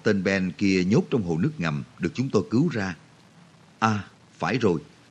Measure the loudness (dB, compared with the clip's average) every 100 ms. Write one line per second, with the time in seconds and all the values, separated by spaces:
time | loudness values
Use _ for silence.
0 | 0 0 2 0 -2 0 2 2 4 2
1 | 2 -2 -2 0 -2 -2 -4 -4 -8 -6
2 | -6 -2 0 0 0 0 0 -2 -6 -8
3 | -16 -20 -20 -20 -20 -20 -20 -2 0 0
4 | -4 -18 -20 -6 -4 0 2 0 -4 -20
5 | -16